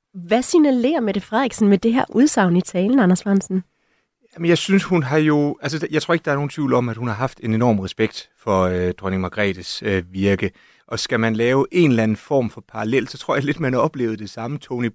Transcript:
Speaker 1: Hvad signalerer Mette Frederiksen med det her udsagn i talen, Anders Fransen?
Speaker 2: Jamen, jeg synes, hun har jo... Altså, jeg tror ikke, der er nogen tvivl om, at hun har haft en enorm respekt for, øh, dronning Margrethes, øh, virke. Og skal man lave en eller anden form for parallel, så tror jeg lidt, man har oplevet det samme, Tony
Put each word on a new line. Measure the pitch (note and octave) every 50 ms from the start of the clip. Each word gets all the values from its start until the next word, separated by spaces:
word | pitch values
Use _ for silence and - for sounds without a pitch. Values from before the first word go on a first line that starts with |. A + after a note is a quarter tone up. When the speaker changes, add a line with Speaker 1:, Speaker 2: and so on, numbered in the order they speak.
| _ _ -
Speaker 1:
Hvad | F#3+ E3+ E3+ G#3+ A#3+
signalerer | B3+ - - F4 D4+ C#4+ C4 B3 A#3 C4+ E4 D#4
Mette | A#3 G#3 F#3 G3+
Frederiksen | - - A3 A3+ C#4 A#3 - - A3 G3+
med | G3+ F#3
det | - A#3
her | A3+ C4+ - -
udsagn | - - B3+ D4+ - A#3 G3 F3+ E3+
i | F3+
talen, | - - - F3+ F#3 G#3 B3+ C#4
Anders | G#3 F3 F#3 F3+
Fransen? | - G#3 G3 G3 - - F#3 F#3 F3+ _ _ _ _ _ _ _ _ _ _ _ _ _ -
Speaker 2:
Jamen, | E3 E3+ E3+
jeg | E3+ D#3+
synes, | - - F#3+ G3 -
hun | - F#3 E3+
har | C#3+ B2 C#3+ D#3
jo... | D#3 D#3 D3+ D3 C#3+ D3 C#3 -
Altså, | - C#3+ D#3 D#3 C#3 -
jeg | D3+ D3+
tror | - - E3+
ikke, | E3 -
der | D#3
er | C#3+
nogen | C#3 D3 C#3+
tvivl | - D#3+ D3 C3 B2
om, | B2 B2 A#2+
at | A2
hun | A2 A#2+ A#2+
har | G#2+
haft | G2+ B2+ C3 - -
en | - A#2 A2
enorm | A2 A#2+ B2 A2 G2
respekt | F#2+ F#2 - - A2 G#2+ - - - _ _ _
for, | - A2+ G2 F#2+
øh, | F#2 F2+ F2+ F2+ F2+ F2+
dronning | F2+ - G2 F#2+ F#2+ F#2+
Margrethes, | F#2 F2 - G#2+ G#2 G2 F2+ F#2 E2+ - - -
øh, | - A2 G2 F#2+ F2 F2
virke. | F#2 F#2+ G2 G2 G2+ F#2+ G#2+ F#2+ - _ _ _ _ _ _
Og | - A#2 A2
skal | - - C3+ A2+
man | A2 A2+ A2
lave | G#2+ A#2 A#2+ C3 C#3 C3+ -
en | - F3+ E3+ D3
eller | B2 A2+
anden | A2 A2 G#2+
form | - - - C#3+ C3+ A#2+ G#2+
for | - - - _
parallel, | - A2 A2 A2 B2+ D3 D#3 D3
så | - C#3
tror | - - C3+
jeg | C#3 C#3
lidt, | C#3+ D3 -
man | D#3+ C3
har | B2+ B2
oplevet | A2 D#3+ - C3+ B2 A2+ A2 G2+
det | G#2+ F#2+
samme, | - A#2 A2+ A#2+ D3 C#3+
Tony | - - C3 A#2+ A#2+ A#2